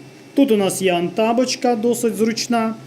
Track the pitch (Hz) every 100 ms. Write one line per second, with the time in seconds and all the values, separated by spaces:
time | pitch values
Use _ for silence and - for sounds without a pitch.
0 | - - - - 269 208 185 180 185 175
1 | 175 226 220 240 254 - 247 226 240 233
2 | 233 196 226 226 - 233 220 220